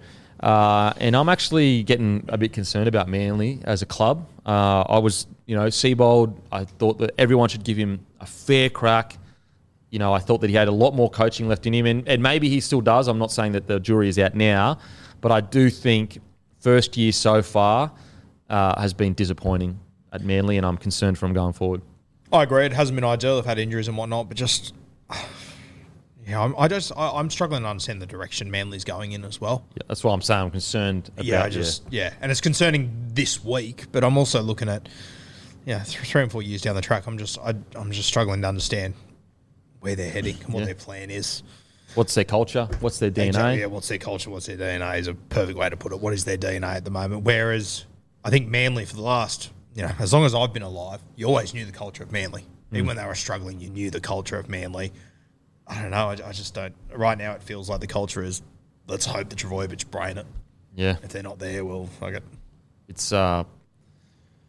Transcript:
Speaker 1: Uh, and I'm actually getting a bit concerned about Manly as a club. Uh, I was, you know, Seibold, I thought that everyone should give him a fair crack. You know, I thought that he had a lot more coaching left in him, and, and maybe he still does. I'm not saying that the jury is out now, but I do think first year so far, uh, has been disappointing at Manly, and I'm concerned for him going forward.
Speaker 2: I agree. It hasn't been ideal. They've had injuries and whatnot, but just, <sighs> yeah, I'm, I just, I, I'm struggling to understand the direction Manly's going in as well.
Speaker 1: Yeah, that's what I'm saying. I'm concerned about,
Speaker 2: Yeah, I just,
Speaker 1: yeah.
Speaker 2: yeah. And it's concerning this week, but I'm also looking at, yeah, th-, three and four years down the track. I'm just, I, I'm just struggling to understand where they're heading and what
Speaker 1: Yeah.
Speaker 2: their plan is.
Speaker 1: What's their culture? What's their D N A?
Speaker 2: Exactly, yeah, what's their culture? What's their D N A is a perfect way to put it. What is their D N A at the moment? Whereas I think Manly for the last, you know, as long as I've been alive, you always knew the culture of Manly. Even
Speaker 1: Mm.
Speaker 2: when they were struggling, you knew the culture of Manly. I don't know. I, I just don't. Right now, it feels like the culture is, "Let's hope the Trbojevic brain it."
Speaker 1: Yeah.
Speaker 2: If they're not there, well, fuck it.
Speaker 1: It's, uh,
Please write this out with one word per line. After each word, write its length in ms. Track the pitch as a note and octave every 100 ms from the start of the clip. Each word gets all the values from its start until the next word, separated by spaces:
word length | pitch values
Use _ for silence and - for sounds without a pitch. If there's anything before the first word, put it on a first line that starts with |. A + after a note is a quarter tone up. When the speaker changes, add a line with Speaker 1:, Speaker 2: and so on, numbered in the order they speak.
| - - - -
Speaker 1:
Uh, 540 | - G#2+ G#2 G#2 G#2 -
and 180 | A#2+ B2
I'm 140 | D#3
actually 540 | F3+ - D#3+ C#3+ A#2+
getting 420 | G#2 A#2+ A2 G#2 -
a 100 | A2
bit 140 | A2
concerned 340 | - G2 G#2 A2
about 200 | A2 F#2
Manly 520 | G2 G2+ G#2 A2 C3+
as 180 | - G2+
a 40 | F#2
club. 420 | - A2 D#3 E3 - -
Uh, 360 | G#2 G2+ G2
I 180 | F#2+ A2
was, 280 | A2 G2 - - -
you 100 | G#2+
know, 120 | G#2+
Seibold, 720 | - C3 B2 A#2+ A#2+ A2+ G#2 -
I 140 | G2 F#2+
thought 340 | - A2 A2
that 120 | A2 -
everyone 300 | B2+ B2 A#2
should 140 | A2
give 140 | G#2 G#2+
him 280 | G#2 G2 - -
a 60 | F#2
fair 440 | - - C3+ C3
crack. 480 | - A#2 A2+ A2+ - - - _ _ _ _ _
You 80 | A2
know, 120 | G2+
I 60 | G2
thought 220 | F#2 A#2
that 80 | G#2+
he 60 | G#2
had 100 | G#2
a 40 |
lot 200 | G#2 B2+
more 160 | C3+ A#2
coaching 380 | - A2+ - A2+
left 180 | G#2+ A#2
in 80 |
him, 120 | A#2 A#2
and, 200 | A#2 B2+
and 120 | B2+
maybe 280 | B2+ D#3 D3+
he 100 | C#3
still 220 | - C3+
does. 260 | A2+ A#2 B2
I'm 120 | A2+
not 120 | A2+
saying 220 | - G#2+
that 140 | G2+ -
the 120 | G2
jury 300 | F#2+ A2 G2+
is 100 | F#2+
out 160 | F#2+ G#2
now, 440 | G#2+ G2+ G#2+ D3+ - - - -
but 100 | A#2
I 80 | A2+
do 300 | G2+ C3+ B2+
think 500 | - B2+ A2 A2 - - _ _ _
first 380 | B2 B2 A#2 -
year 160 | A2+
so 280 | G#2 A#2 G#2+
far, 500 | G2+ G#2 G2+ A2+ D3+ - - - - _ -
uh, 300 | G#2 F#2+ -
has 140 | G#2
been 200 | F#2 G2+
disappointing 680 | F2+ F#2+ F#2 F#2+ F#2 F2+ F2+ - _ _
at 100 | F#2+
Manly, 360 | G2 G2 G2+ G2+
and 80 | F#2
I'm 120 | F2+
concerned 400 | G2+ - G2+ F#2
for 80 | F#2
him 80 |
going 200 | F#2 F2+
forward. 280 | F2 F#2 F2+ - - _ _ -
Speaker 2:
I 120 | E3+
agree. 220 | C#3 C3 C#3
It 80 |
hasn't 220 | B2+ C#3+ C3
been 100 | A#2+
ideal. 300 | A#2+ B2 C3
They've 80 | A#2+
had 120 | A2
injuries 280 | A2 A2+ A2
and 80 | A2
whatnot, 300 | A2+ A2+ A2
but 100 | A2
just, 360 | B2 - - - - _ -
<sighs> 1160 | - - - - - - - - - _ - G#2+
yeah, 140 | G#2+
I'm, 120 | A2+ C#3
I 100 | D#3
just, 240 | G3 - C#3+
I, 160 | D3+
I'm 180 | C#3+ D#3
struggling 340 | - F3 C#3+
to 60 | A2
understand 320 | G2+ - G2+
the 40 | F#2
direction 440 | A2+ F#2+ - G2
Manly's 320 | G2 G2 G2
going 280 | F#2+ F#2 G#2
in 100 | G#2 G2+
as 140 | G2+
well. 220 | G#2+ B2+ - -
Speaker 1:
Yeah, 80 | -
that's 160 | A2
what 80 | A#2
I'm 100 | G2
saying. 200 | - G#2
I'm 100 | F#2
concerned 580 | F#2 - A2 G2+ F#2 -
about, 120 | - A#2+
Speaker 2:
Yeah, 180 | F#2+
I 60 | G2+
just, 340 | F#2 E2+ E2 -
Speaker 1:
yeah. 200 | A#2+ F2+
Speaker 2:
yeah. 40 | -
And 100 | C3+
it's 100 | C3+
concerning 500 | E3 D3+ E3+ D3+ B2 A#2 A#2+
this 300 | A#2 - -
week, 420 | G#2 B2+ A2+ B2 -
but 120 | B2+
I'm 140 | B2+ C#3
also 240 | C3+ B2
looking 280 | A2 A2 A2
at, 180 | G#2 - - - - - - - - -
yeah, 180 | G#2+
th-, 240 | G2+ - B2
three 140 | D3
and 100 | B2+
four 100 | A2+
years 180 | G2+ G2+
down 140 | A2 G2
the 60 |
track. 260 | - A2 G#2+
I'm 100 | A2
just, 220 | G#2 -
I, 160 | A2+ A2 G2+ -
I'm 160 | G#2
just 160 | G#2 G2+
struggling 340 | A#2+ G#2+ G2
to 40 | G2
understand 460 | F#2+ - G#2+ F#2+ F#2+ - - _ _ _ _ _ _
where 160 | F#2+ G2
they're 160 | F2
heading 260 | G2 G2+ F#2+
and 100 | -
what 60 | G2+
Speaker 1:
Yeah. 40 | G#2
Speaker 2:
their 80 | F#2
plan 340 | - G2 G2
is. 320 | G2+ G#2 - - - _ _ _ -
Speaker 1:
What's 180 | A2+
their 100 | -
culture? 440 | G2 G#2+ A#2 B2+ A2+ -
What's 180 | A#2 -
their 100 | G#2+
D 120 | G2
N 60 | G2+
A? 20 |
Speaker 2:
Exactly, 300 | G2 A#2+ B2+
yeah, 40 | G2+
what's 220 | G2+ -
their 100 | G2+
culture? 320 | - G2 G#2
What's 160 | F#2+ F2
their 120 | F#2
D 60 |
N 180 | F#2 F2+
A 120 | F2+ F2
is 120 | F2
a 60 | F2
perfect 420 | - - F#2 F#2
way 120 | F2+
to 60 | F2
put 140 | -
it. 80 | F#2+
What 140 | G#2
is 100 | G#2 F#2+
their 120 | F#2+
D 100 | F#2+ F#2+
N 80 |
A 40 | F#2
at 180 | F#2 G2
the 60 |
moment? 320 | F#2+ F#2+ G#2
Whereas 600 | G#2 A#2 A2+ A2+ G2+ - - - _ _
I 60 | G#2+
think 180 | C3+ A#2
Manly 380 | A#2+ B2+ B2 G2
for 100 | G#2+
the 60 |
last, 500 | A2 B2 G#2+ - - - - -
you 60 |
know, 100 | E2+ E2+
as 140 | G#2
long 100 | D3
as 100 | D3+
I've 200 | A#2 B2
been 100 | A2+
alive, 380 | F#2+ F#2 F#2 G2+ - -
you 100 | A2
always 260 | C#3 F2
knew 120 | A#2+ G#2+
the 80 |
culture 280 | F#2+ G#2 -
of 120 | F2+
Manly. 320 | G#2 F#2 G2 - - -
Even 140 | A2 B2+
Speaker 1:
Mm. 20 |
Speaker 2:
when 80 | A#2
they 100 | G2+
were 80 | G2
struggling, 440 | - G2+ F#2+ F#2+
you 100 | F2+
knew 220 | F#2+ G2+
the 80 | E2+
culture 380 | - G2 F#2+ F#2+
of 80 | F#2+
Manly. 440 | F#2+ F#2 F2+ F#2+ - - _ _ _ _ _ -
I 140 | G#2+
don't 100 | G2+
know. 160 | G2+ G#2+
I, 40 |
I 180 | G2+ G2+
just 220 | G2 G2+ G#2
don't. 180 | F#2+ - - B2+
Right 220 | A2+ G#2+
now, 160 | G#2
it 100 | G2+
feels 260 | - G#2 F#2+
like 120 | G2
the 60 | G2+
culture 360 | G#2 G2+ -
is, 180 | F#2 F#2 - _ _ _ -
"Let's 180 | F#2+ -
hope 240 | - G2+
the 60 | G2
Trbojevic 560 | G2 F#2+ F#2+ F2 -
brain 260 | F#2+ F#2 F#2+
it." 80 | - - - _ _ F#2
Speaker 1:
Yeah. 200 | F#2 F#2
Speaker 2:
If 60 | E2+
they're 120 | G2
not 140 | G2 G2
there, 240 | F#2+ G2 F#2
well, 220 | F#2 F2+ -
fuck 140 | F#2+
it. 100 | G2 - - - _ _ _ -
Speaker 1:
It's, 240 | F#2+ -
uh, 320 | G2+ F#2+ F2 F2 - _ _ _ _ _ _ _ _